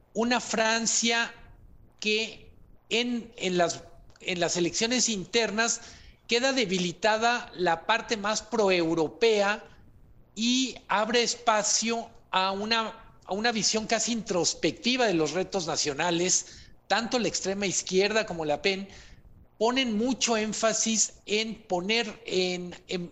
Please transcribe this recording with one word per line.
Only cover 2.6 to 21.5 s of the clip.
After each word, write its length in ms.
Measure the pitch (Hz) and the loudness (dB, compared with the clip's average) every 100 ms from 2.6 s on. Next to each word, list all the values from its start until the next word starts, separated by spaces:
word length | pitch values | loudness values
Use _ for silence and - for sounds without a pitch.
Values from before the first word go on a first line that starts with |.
| - - - | -20 -20 -4
en, 440 | 214 247 240 - - | -2 -2 -4 -8 -6
en 220 | 185 180 | -2 2
las, 260 | 170 - - - - - | 0 -2 -12 -20 -20 -12
en 180 | - 180 | -6 -2
las 160 | 170 180 | -2 0
elecciones 540 | 170 - 226 247 - | 0 0 0 0 0
internas 720 | 208 160 233 214 208 233 - - - - - - | -2 -2 0 0 0 -2 -2 -8 -20 -20 -20 -2
queda 280 | 233 262 | 2 2
debilitada 960 | 262 202 185 180 160 214 220 233 240 - | 2 0 0 0 0 2 2 2 0 -4
la 320 | - 180 165 - | -2 0 0 0
parte 300 | 226 226 220 | 0 0 -4
más 260 | 202 214 | -2 -4
proeuropea 1200 | - 233 196 180 165 165 147 - 226 208 196 214 - - - - - - - - | -2 2 4 4 2 2 0 2 4 4 2 0 -6 -20 -20 -20 -20 -20 -16 -2
y 400 | 233 254 262 - - | 2 2 0 -4 -2
abre 340 | 196 220 240 | 0 2 2
espacio 840 | 233 - - 214 202 - 220 233 226 - - | 0 0 2 2 2 0 0 -4 -6 -18 -4
a 200 | 185 190 | 0 0
una, 420 | 196 214 226 220 - - - - | -2 -2 -2 -2 -8 -20 -20 -8
a 80 | |
una 180 | 190 233 | -2 0
visión 360 | 226 170 214 220 | 0 0 -2 0
casi 260 | 226 220 | -2 0
introspectiva 920 | 233 - 180 156 - 170 - 233 254 233 | -4 -2 0 0 0 -2 0 0 2 2
de 100 | 170 | 2
los 180 | 151 | 0
retos 340 | 165 185 196 165 | -2 -2 -4 -2
nacionales. 920 | 143 147 139 170 170 180 - - - - - _ | -2 -2 0 0 0 2 0 -2 -14 -20 -20 _
Tanto 320 | 196 233 254 | -2 0 0
la 80 | 185 | 0
extrema 380 | - 185 196 196 | -2 -4 -2 -2
izquierda 600 | - - 185 202 220 208 | -2 0 2 4 2 -2
como 200 | 170 156 | -4 -2
la 160 | 143 | 0
pen 260 | 196 190 196 - - - - - - _ | 0 0 -6 -14 -20 -20 -20 -20 -20 _
ponen 400 | 220 254 254 208 | 0 2 0 0
mucho 400 | 240 247 - 220 | 0 0 0 0
énfasis 800 | 214 202 226 214 226 220 - - - | 0 0 0 2 0 2 0 -4 -2
en 300 | 208 220 | -2 -2